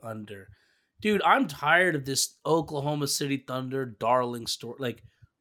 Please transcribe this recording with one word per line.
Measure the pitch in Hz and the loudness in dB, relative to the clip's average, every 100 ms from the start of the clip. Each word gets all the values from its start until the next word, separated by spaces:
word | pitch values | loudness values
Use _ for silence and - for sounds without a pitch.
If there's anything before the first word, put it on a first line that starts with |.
under. | 117 110 104 101 95 - _ _ _ - | -12 -12 -12 -16 -18 -20 _ _ _ -4
Dude, | 214 202 | 0 2
I'm | 165 247 226 | 4 4 2
tired | - 147 170 180 | 0 4 4 4
of | 151 | 0
this | 131 135 - _ | -2 -2 -2 _
Oklahoma | 151 165 151 147 143 147 139 | 2 2 2 -4 -2 -2 -2
City | - 143 135 | -2 -2 -4
Thunder | 135 127 127 135 127 | -4 -6 -4 -6 -6
darling | 107 113 127 123 120 113 | -2 2 2 2 -4 -8
story. | - 117 120 | -8 -10 -6
Like, | 127 117 - _ _ _ | -6 -6 -14 _ _ _